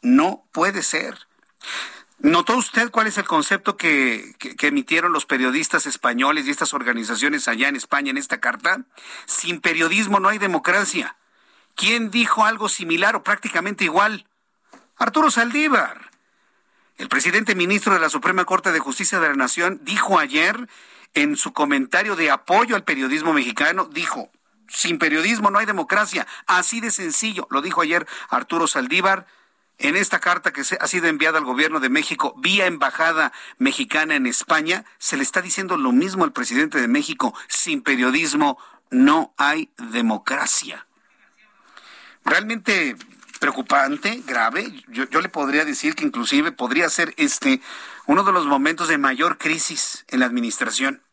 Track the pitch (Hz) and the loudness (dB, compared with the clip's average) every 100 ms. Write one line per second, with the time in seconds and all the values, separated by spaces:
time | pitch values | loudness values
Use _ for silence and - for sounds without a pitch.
0 | 123 131 165 202 _ - 180 196 - 160 | 4 4 4 -2 _ 0 0 0 -2 -2
1 | - - - _ _ _ - - - - | -4 -10 -20 _ _ _ -12 -10 -12 -16
2 | - _ 147 - 339 247 - - 233 226 | -20 _ 2 2 2 2 2 0 0 0
3 | 220 202 190 160 147 196 202 196 165 143 | 0 0 0 0 2 0 -2 0 2 4
4 | 131 113 - - - - 147 143 127 160 | 2 0 -8 -14 -14 -2 0 0 0 0
5 | 175 156 - 135 127 139 156 165 147 - | 2 0 0 0 0 0 0 0 0 0
6 | 127 120 135 151 135 143 160 143 120 120 | -2 0 0 0 -2 -2 0 0 -2 -2
7 | 107 113 143 147 123 113 135 139 - 143 | -2 0 0 0 -2 0 0 -2 -2 -2
8 | 139 135 135 131 123 120 143 190 254 - | -2 -4 -4 -2 -2 -2 -2 -2 -4 -20
9 | - - - - 165 170 165 165 165 196 | -20 -18 -2 0 0 -2 -2 2 2 2
10 | 208 202 190 214 196 165 170 185 196 180 | 2 2 2 2 0 0 2 2 2 -2
11 | - - _ _ _ _ _ - 196 233 | -4 -10 _ _ _ _ _ -2 0 0
12 | 220 220 233 - 214 220 208 - 175 165 | 0 0 2 4 2 2 0 -2 0 0
13 | 196 226 - 202 214 170 185 202 180 160 | 2 0 -2 -2 -2 -2 -2 -2 0 2
14 | 208 208 - _ _ _ _ - _ _ | 2 0 -12 _ _ _ _ -20 _ _
15 | 226 302 311 233 233 262 302 233 135 - | -2 2 4 4 2 2 2 2 0 -6
16 | - _ _ _ _ _ _ _ _ _ | -20 _ _ _ _ _ _ _ _ _
17 | - 123 175 185 226 190 175 202 208 190 | -4 0 2 0 0 0 0 0 2 2
18 | 160 151 175 180 175 185 190 160 - - | 2 0 0 0 0 0 0 -2 -2 -2
19 | 185 190 160 139 127 - 175 185 147 208 | -2 0 0 0 0 2 0 -2 -6 -2
20 | 214 185 147 143 170 220 240 - - - | 2 2 2 2 2 0 -8 -18 -20 -20
21 | - - 147 143 - - 147 143 131 180 | -6 0 0 0 -2 0 0 0 0 0
22 | 214 185 160 135 - 185 233 214 170 143 | 0 0 0 0 2 2 2 0 -2 -2
23 | 135 151 156 156 135 110 147 185 165 151 | -2 -2 0 0 0 0 0 0 -4 -4
24 | 165 - - _ _ _ _ - 165 165 | -6 -6 -10 _ _ _ _ -2 -2 0
25 | 160 156 175 226 208 202 214 196 156 202 | 0 0 0 2 2 2 0 -2 0 0
26 | 208 180 - - - 180 175 226 226 - | 0 -2 -6 -10 0 0 2 -2 0 -2
27 | 175 151 220 185 - 131 156 175 160 170 | 0 -2 -2 -4 -4 -4 -2 -2 0 0
28 | - - - 127 - 170 165 147 127 170 | -2 -14 -4 -4 -2 0 0 0 0 0
29 | 185 190 - _ _ _ _ _ 143 175 | 2 0 -4 _ _ _ _ _ -2 0
30 | 196 180 - 180 180 143 135 185 156 180 | 0 0 0 0 -2 -4 -4 -2 -2 0
31 | 165 151 156 160 139 127 156 156 131 143 | 0 2 2 0 -2 0 0 0 0 0
32 | 147 160 139 - 135 196 185 165 139 - | -2 -2 -4 -2 -2 0 0 0 -4 0
33 | 160 160 147 - - - 131 - 127 156 | 0 2 -2 -4 -20 -2 -2 0 -2 -2
34 | 156 151 127 117 - 160 156 185 - _ | 0 0 0 -2 0 0 0 -4 -6 _
35 | - 143 135 185 180 - 190 175 131 123 | -6 -2 -2 -2 -2 -2 -2 -2 2 2
36 | 185 190 160 131 120 120 151 147 123 135 | 2 0 -2 -2 -2 0 0 0 2 0
37 | 147 151 120 - - - - 147 127 131 | 0 -2 -4 -4 -4 0 0 -2 -2 0
38 | 127 135 160 147 147 131 - - _ 127 | 2 0 0 2 0 0 -12 -20 _ 4
39 | 135 160 - - 143 156 151 - 120 117 | 6 4 0 -2 0 0 -4 -12 -8 -2
40 | 117 107 - - - - - - - _ | 0 0 -4 -4 0 0 -2 -12 -18 _
41 | _ _ _ _ _ _ _ - - - | _ _ _ _ _ _ _ -20 -20 -20
42 | - - - 165 214 226 214 196 151 107 | -20 -8 0 0 0 -6 0 0 0 -4
43 | - - - - 139 131 127 143 135 147 | -16 -20 -20 -4 -4 -4 0 2 2 -2
44 | 202 240 247 120 113 139 220 - - 117 | -4 -6 -6 0 0 0 -8 -12 -14 -8
45 | 135 147 180 170 139 143 156 131 151 160 | -2 -2 -2 -4 -2 0 0 -2 -4 -2
46 | 147 123 117 143 156 - 123 135 165 160 | -4 -2 0 2 0 -2 -2 0 0 0
47 | 165 - 147 - 139 131 - - - - | -2 0 0 2 0 0 -2 -18 -18 -16
48 | - 160 196 185 147 139 143 165 165 151 | 2 2 4 2 2 2 2 0 0 2
49 | 139 127 165 165 151 160 - 156 - - | 0 0 -2 0 -4 -2 -2 0 -2 -4
50 | - 127 127 123 117 - 120 117 135 139 | -4 0 0 0 -2 -2 -2 0 -2 -4
51 | _ | _